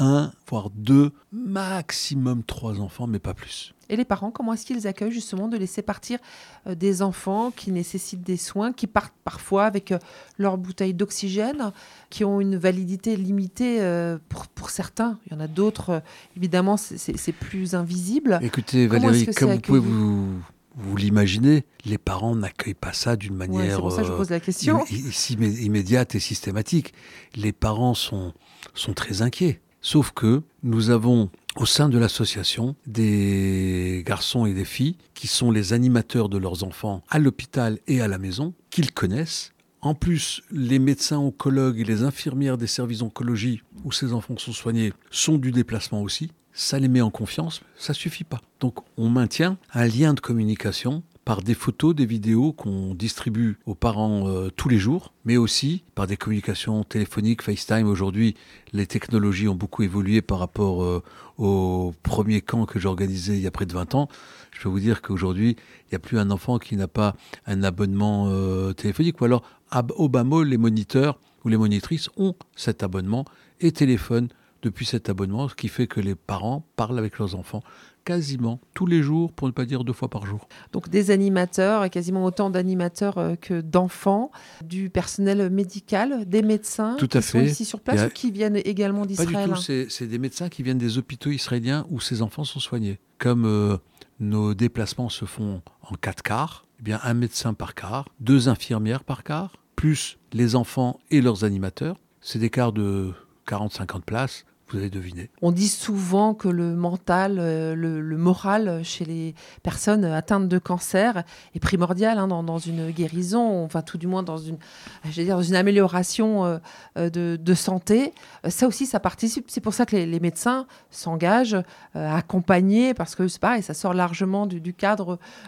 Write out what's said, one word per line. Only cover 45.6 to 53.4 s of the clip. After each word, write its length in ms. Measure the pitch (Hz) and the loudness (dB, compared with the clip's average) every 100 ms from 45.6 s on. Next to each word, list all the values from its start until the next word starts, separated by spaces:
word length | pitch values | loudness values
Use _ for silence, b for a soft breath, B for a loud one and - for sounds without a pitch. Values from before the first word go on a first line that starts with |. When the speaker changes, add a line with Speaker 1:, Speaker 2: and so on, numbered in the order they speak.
| 113 110 - 107 | 2 -2 -4 -4
Speaker 1:
aussi. 300 | 101 - 160 - _ | -2 -4 -8 -12 _
Ça 280 | - - 139 | -8 -2 2
les 80 | 131 | 4
met 120 | 127 | 4
en 100 | 110 | 4
confiance, 500 | - 104 - 160 - - - | 0 -6 -4 -6 -8 -16 -12
ça 180 | - | -8
suffit 300 | 143 170 - | -6 -6 -8
pas. 160 | 165 123 - - | -8 -10 -12 -4
Donc 220 | 123 - - - | -4 -4 -10 -2
on 120 | 113 | 2
maintient 500 | 123 117 - 175 190 _ | 4 2 2 0 -2 _
un 140 | 120 117 | 0 2
lien 260 | 113 156 | 4 4
de 60 | 139 | 4
communication 840 | - 117 110 107 107 - 120 156 - _ | 0 0 2 0 -2 -2 -4 -4 -8 _
par 180 | - 98 | -4 -2
des 100 | 98 | 0
photos, 420 | 113 - - 156 | 0 -2 2 2
des 120 | 151 117 | 4 2
vidéos 480 | 113 107 110 151 | 0 2 4 2
qu'on 400 | 147 107 95 95 | 0 -4 -4 -4
distribue 640 | 87 113 - 117 110 | -4 -4 -4 -4 0